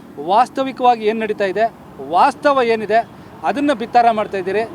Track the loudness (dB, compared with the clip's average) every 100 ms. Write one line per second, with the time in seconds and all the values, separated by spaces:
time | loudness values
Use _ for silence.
0 | -20 -12 0 2 2 -2 -6 0 0 2
1 | 0 -2 -4 -4 -2 0 -2 -4 -20 -16
2 | -2 2 2 2 0 2 0 0 0 0
3 | -2 -12 -20 -8 -4 -2 -2 -2 0 2
4 | 4 2 -4 -6 -4 -4 -4